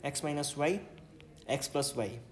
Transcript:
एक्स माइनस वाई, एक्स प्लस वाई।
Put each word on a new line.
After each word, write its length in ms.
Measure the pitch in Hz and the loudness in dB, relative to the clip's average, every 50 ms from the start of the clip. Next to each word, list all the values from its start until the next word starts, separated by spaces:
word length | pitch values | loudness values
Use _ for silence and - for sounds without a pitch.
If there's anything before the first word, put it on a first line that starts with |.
| - | -2
एक्स 200 | 143 139 - - | -2 -2 0 0
माइनस 300 | 151 147 147 139 143 - 147 | 2 2 2 0 0 2 2
वाई, 220 | 147 160 190 208 - - - - - - - - - - - - - - | 4 4 4 2 -2 -8 -14 -16 -18 -18 -18 -18 -18 -18 -18 -16 -2 0
एक्स 180 | 135 139 - - | 0 0 0 2
प्लस 260 | - 147 139 - - | 2 2 2 4 2
वाई। 220 | 127 110 98 113 117 - - | 2 0 0 -2 -6 -12 -12